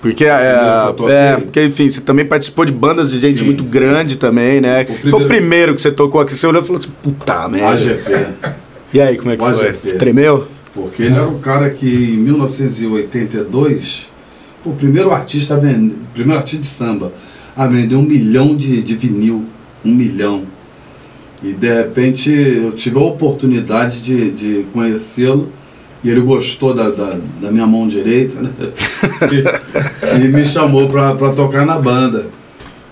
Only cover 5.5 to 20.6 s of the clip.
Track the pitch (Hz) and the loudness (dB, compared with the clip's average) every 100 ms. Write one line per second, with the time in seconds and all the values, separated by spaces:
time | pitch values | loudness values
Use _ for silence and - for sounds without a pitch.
5.5 | 170 165 143 151 139 147 151 143 135 170 | 4 4 2 0 2 2 2 0 0 2
6.5 | 160 170 175 - - 147 139 - 87 82 | 2 0 -6 -6 -8 -6 -6 -4 -4 -4
7.5 | - - 120 - 110 - - - - - | -2 0 2 0 -2 -2 -2 -2 -6 -10
8.5 | - - - - 131 139 123 120 113 113 | -12 -18 -20 -2 2 2 2 -2 -2 0
9.5 | 113 107 95 101 92 123 120 151 139 139 | 0 -2 -2 -6 0 2 4 4 2 -2
10.5 | - - - 92 - 117 127 - - 135 | -16 -18 -12 -12 -4 0 2 0 -4 -2
11.5 | 139 143 - 131 123 120 110 117 147 135 | 0 0 -2 0 0 0 0 2 2 0
12.5 | - 135 110 113 107 101 123 107 110 101 | -2 -4 -4 -4 -4 -4 -6 -6 -6 -4
13.5 | 120 147 120 - - - - - - - | 0 0 0 -4 -14 -16 -20 -20 -20 -20
14.5 | - 170 139 139 147 190 151 - 147 143 | -12 -10 -2 2 2 2 0 -4 -6 -2
15.5 | 147 143 117 110 101 - - 120 156 135 | 0 2 2 0 -2 -14 -4 0 0 -4
16.5 | 151 139 - 117 104 95 - - - - | -8 -8 -6 -4 -6 -8 -12 -20 -20 -18
17.5 | - 131 123 113 131 151 147 110 120 143 | -4 0 2 2 2 2 2 4 4 2
18.5 | 151 135 120 107 110 123 104 110 113 113 | 2 0 -2 -2 -2 -2 0 0 0 -6
19.5 | - - - 110 123 113 95 104 98 95 | -14 -20 -8 0 2 2 -2 -4 -4 -8
20.5 | - | -18